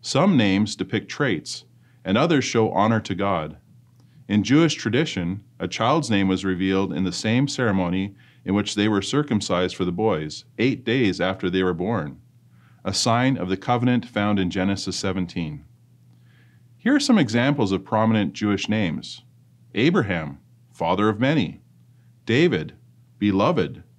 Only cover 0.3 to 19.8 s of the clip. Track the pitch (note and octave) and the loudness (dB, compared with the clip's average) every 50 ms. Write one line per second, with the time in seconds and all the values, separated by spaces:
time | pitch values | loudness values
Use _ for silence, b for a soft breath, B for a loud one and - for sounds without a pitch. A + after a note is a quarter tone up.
0.3 | F#3 B2+ A2 G2+ F#2+ G2 G#2+ G#2 - - F#2 - - G#2+ - - - - D3 C3 | 4 4 4 4 2 2 0 -2 -2 -8 -8 -4 -4 -6 -6 -6 -6 -4 -2 -2
1.3 | G2 D2+ D2 - - - - _ b b b b b b b F#2 F#2+ A2+ D3 E3 | -2 -4 -6 -10 -14 -14 -16 _ b b b b b b b 0 2 2 2 4
2.3 | E3+ C#3 A#2+ - - A#2+ A2 G#2+ - F#2 G2+ A2 A#2 G#2+ - - G2 F2 G2 G2+ | 2 2 2 2 0 2 0 2 2 2 2 2 2 0 -2 -4 -6 -4 -2 -2
3.3 | G2 E2+ D#2 D#2 D#2 - _ _ - - _ _ _ b b b b b b b | -2 -2 -4 -6 -10 -16 _ _ -20 -20 _ _ _ b b b b b b b
4.3 | G#2 G#2 G2 G#2+ C3 D3+ E3+ D#3+ - - - A#2+ G#2 B2+ E3 - - F#2+ F2 E2+ | 0 0 2 4 4 4 4 4 0 -2 -4 -2 0 0 0 0 -2 -4 -4 -4
5.3 | F#2+ F#2+ - - _ _ E2+ E2+ - - A2+ A#2+ D3 E3 D3+ A#2 A2 G2 G2 F#2+ | -4 -6 -10 -18 _ _ -8 -8 -4 -2 0 2 2 0 0 0 2 2 2 2
6.3 | F#2+ F#2 F#2 F#2+ F#2 E2+ F#2+ F#2+ F#2+ F#2+ G2 F#2+ E2+ D2 F#2+ F#2 F2 - - A2 | 2 0 0 -2 -2 0 0 0 0 0 0 -2 -2 -4 -4 -4 -4 -4 -2 0
7.3 | A2 B2 C#3+ C#3+ - - C3 A2+ G2 F#2+ F2+ E2+ F2+ F#2 F#2+ G2+ - b b b | 0 2 0 0 -2 -2 0 0 0 0 0 0 -2 -2 -4 -6 -8 b b b
8.3 | b b b - F#2+ G#2 G#2 G2+ - G#2 G2+ A2 G#2+ G2 G2 - - C#3 D3+ D3 | b b b -2 0 0 0 2 2 2 4 4 4 2 0 0 0 0 0 2
9.3 | B2 G#2 - - F#2 F2 F#2 F#2 - - F#2+ F2 F2 F2+ G#2+ A2+ G2 D#2 D#2 D2+ | 0 -2 0 0 0 0 0 -2 -2 -2 -4 -4 -2 0 0 0 0 0 -4 -8
10.3 | - - - _ _ - A2 C3 B2 - - A2+ A2+ C3+ B2 G2+ F2+ F#2 F#2 F#2 | -10 -12 -18 _ _ -2 0 0 0 -2 -2 -2 0 2 2 0 0 0 -2 -2
11.3 | F#2+ F#2+ - F2+ F2 F#2 F#2 F#2 F2+ D#2+ F2+ G#2 A#2 - D2+ D2 C2+ - - _ | -2 -2 -4 -2 0 0 0 0 -2 -2 -4 -4 -4 -4 -4 -6 -10 -16 -20 _
12.3 | _ _ _ b b b b b b b b F#2+ F#2+ - - B2 A2+ A#2+ B2 C3 | _ _ _ b b b b b b b b -6 -4 -2 0 2 2 2 2 0
13.3 | C3+ F2 F2 F#2 F#2+ F#2+ - - B2+ A#2+ A#2+ B2+ B2 B2 A#2 - - G#2 G2+ G#2 | 0 -2 -2 -4 -4 -4 -2 -2 0 0 2 2 0 0 -2 -4 -4 -2 0 0
14.3 | G#2 G2 F#2+ F2 E2 G2 F#2 G2 G2 F#2+ - - F2+ - - G2 F#2 F#2+ F#2 F2 | 0 0 0 -2 -2 -2 -2 -2 -2 -4 -6 -8 -8 -6 -4 -4 -4 -4 -6 -6
15.3 | - F#2 E2 D#2 D2+ C#2+ - - _ _ _ _ _ _ _ _ b b b b | -6 -8 -8 -6 -8 -12 -16 -20 _ _ _ _ _ _ _ _ b b b b
16.3 | b b b b b b b b b _ _ A3+ C#4 D4 C#4+ - B3 G#3 D3+ A2 | b b b b b b b b b _ _ 2 2 2 4 4 4 4 4 4
17.3 | A2 A#2+ A#2+ C#3 D3 C#3 A#2+ F#2+ G2 F#2 - - - G#2+ A2 A2+ A2 G#2+ G2+ E2+ | 2 2 2 2 2 2 0 0 0 -2 -2 0 0 2 4 4 4 2 2 0
18.3 | - - G#2+ G#2 G2+ G2 - - G#2+ A2 G#2 F2 D2+ - - - - - _ _ | -2 -2 0 0 0 0 0 -2 -2 0 0 -2 -4 -6 -10 -12 -18 -18 _ _
19.3 | _ _ _ _ _ _ _ _ _ G2 | _ _ _ _ _ _ _ _ _ 0